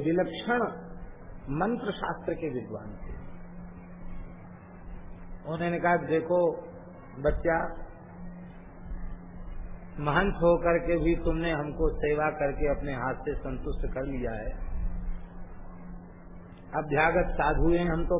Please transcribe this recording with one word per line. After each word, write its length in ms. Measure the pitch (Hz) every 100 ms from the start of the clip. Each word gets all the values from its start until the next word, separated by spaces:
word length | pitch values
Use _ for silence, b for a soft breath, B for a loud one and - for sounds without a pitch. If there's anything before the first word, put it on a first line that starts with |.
विलक्षण 640 | 143 175 180 - - 240 214 - - - - - - - -
मंत्र 380 | 143 190 240 208
शास्त्र 420 | - - 165 -
के 140 | 160 160
विद्वान 420 | 127 104 107 - 101
थे। 200 | - - - - - - - - - - - - - - - - - - - - - - - - -
उन्होंने 300 | 160 175 170
कहा 180 | 175 175 147
देखो 340 | 160 160 175 170 165 - - - - - -
बच्चा, 360 | 143 - 165 165 170 - - - - - - - - - - - - - - - - - - - - - - -
महंत 340 | 147 147 196
होकर 440 | - 170 170 170 170
के 200 | 156 170
भी 160 | 160 170
तुमने 260 | 170 165 165
हमको 380 | 156 147 139 156 -
सेवा 320 | 147 151 151
करके 400 | 147 143 135 147
अपने 240 | 139 143 131
हाथ 180 | 123 131
से 140 | - 139
संतुष्ट 540 | 139 123 151 139 -
कर 120 | 127 139
लिया 280 | 131 120
है, 180 | 110 113 - - - - - - - - - - - - - - - - - - - - - - 143
अभ्यागत 600 | 151 143 160 175 175 -
साधु 340 | 147 160 165
हैं 140 | 170 175
हम, 160 | 165
तो 140 | 165 175